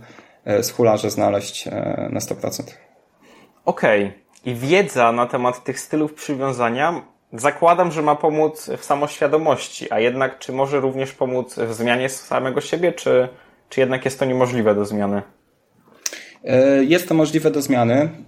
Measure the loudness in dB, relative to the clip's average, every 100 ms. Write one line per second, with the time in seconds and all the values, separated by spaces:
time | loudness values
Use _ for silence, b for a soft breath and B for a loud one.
0 | B B B B -2 0 0 2 4 4
1 | 0 0 2 0 -2 -10 -8 -6 -4 -4
2 | -6 -6 -6 -6 -6 -8 -12 -16 _ _
3 | _ _ b b b _ -4 0 2 2
4 | 0 -6 _ _ -8 -6 2 2 2 2
5 | 2 2 0 0 -2 -2 -6 -8 -4 -2
6 | -2 -4 -8 -4 -4 0 -2 0 -2 -2
7 | -10 _ _ -2 -2 4 4 4 2 2
8 | 0 2 2 2 0 -2 -10 -8 -2 -2
9 | -2 0 0 2 2 0 -2 -12 -4 0
10 | 0 0 -2 -4 -6 -2 0 0 -2 -2
11 | -6 -4 -4 -4 -6 -6 -6 -2 -2 0
12 | -2 -6 -6 -4 -2 -4 -4 -2 -2 -2
13 | 2 2 2 b b b _ 0 0 0
14 | -4 -2 -2 2 0 2 2 2 0 -2
15 | -2 -2 -6 _ _ _ _ _ B B
16 | B B B B 0 4 4 4 4 2
17 | 2 2 2 2 0 0 2 2 4 4
18 | 2 -4